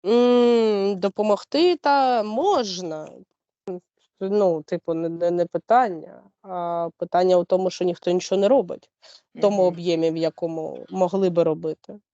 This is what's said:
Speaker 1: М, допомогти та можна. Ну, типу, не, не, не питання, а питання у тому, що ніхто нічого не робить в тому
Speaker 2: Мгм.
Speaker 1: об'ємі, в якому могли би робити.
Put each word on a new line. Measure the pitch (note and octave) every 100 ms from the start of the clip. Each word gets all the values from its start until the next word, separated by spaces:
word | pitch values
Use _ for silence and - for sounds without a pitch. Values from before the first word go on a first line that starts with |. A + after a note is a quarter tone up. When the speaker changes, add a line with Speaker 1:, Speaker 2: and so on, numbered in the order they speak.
| F3+
Speaker 1:
М, | A#3+ B3 B3 A#3+ A#3 A3 G3+ G3 G3
допомогти | G3+ - G#3+ G3+ - C#4+ F4 E4+
та | D4 C#4+ C4 B3
можна. | G#3+ A3 F4+ F#4 A3 F#3 F3+ D#3 D3+ - F#3+ _ _ _ - F3+ _ _ _ _
Ну, | F#3+ G#3 F#3+ E3
типу, | D3+ F3 -
не, | E3 E3
не, | E3 F3
не | F3 E3+
питання, | E3+ _ A#3 B3 E3 D#3+ - G3 _
а | G3 F3+ F3 E3+ E3+ _
питання | F3 F3 F#3 F3+
у |
тому, | F3+ F#3 F#3
що | -
ніхто | F3+ F3 -
нічого | F3+ - F#3+
не | G3+
робить | C4+ F3+ - _ _ - - _
в | -
тому | G#3+ G3+
Speaker 2:
Мгм. | F3+
Speaker 1:
об'ємі, | F3 F3 E3 E3
в | E3
якому | D#3+ - E3 D#3+ D#3 B1+ -
могли | F#3 F3+ G3 F#3+
би | E3+
робити. | E3 D#3 E3 D#3 - G#3 _